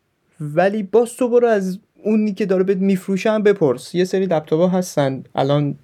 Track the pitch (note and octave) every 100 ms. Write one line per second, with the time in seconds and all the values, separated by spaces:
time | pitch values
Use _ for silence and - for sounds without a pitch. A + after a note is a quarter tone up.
0 | _ _ _ _ D3+ D3+ F#3+ G#3+ G#3 A3
1 | A#3 - B3 A#3+ A#3+ G#3+ F#3+ F#3 - _
2 | G#3 A3 G#3+ F#3 G#3 F#3 F#3 G3+ G3 F#3+
3 | - G3 A3 A3 G#3 G3 D3+ B2 - F3
4 | F#3 G3 F#3+ D#3+ D#3 D#3+ F3+ F#3 F#3 -
5 | C#3 C3 - - C#3 C#3+ C#3+ C#3+